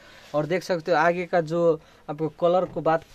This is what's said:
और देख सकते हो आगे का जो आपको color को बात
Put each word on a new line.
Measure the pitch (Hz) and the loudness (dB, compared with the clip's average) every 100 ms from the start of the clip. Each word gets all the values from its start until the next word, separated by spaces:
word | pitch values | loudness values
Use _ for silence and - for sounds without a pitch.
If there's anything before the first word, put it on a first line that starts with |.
| - - - | -20 -20 -6
और | 147 147 | -4 -2
देख | 180 | -2
सकते | - 175 156 | -2 -4 0
हो | 151 | 2
आगे | 165 175 175 | 2 0 -2
का | 180 | -2
जो | 156 170 170 156 - - - | 0 0 2 0 -4 -20 -14
आपको | 151 156 | -6 -6
color | - 170 180 | -2 2 2
को | 175 175 | 0 -2
बात | 156 160 - | 0 0 -2